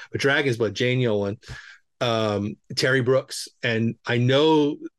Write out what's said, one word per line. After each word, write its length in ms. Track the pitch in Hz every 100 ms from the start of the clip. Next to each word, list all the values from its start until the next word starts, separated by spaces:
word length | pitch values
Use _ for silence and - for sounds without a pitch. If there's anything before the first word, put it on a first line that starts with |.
| -
But 80 | 113
Dragon's 380 | 139 143 139 113
Blood, 160 | 107
Jane 260 | 101 123 127
Yolen, 380 | 123 104 101 104 - - - - _ -
um, 560 | 123 113 110 101 104 - - 123
Terry 240 | 131 135
Brooks. 480 | 123 131 - - - _
And 320 | 123 113 113 117 -
I 120 | 123
know 580 | 123 135 156 156 147 156 -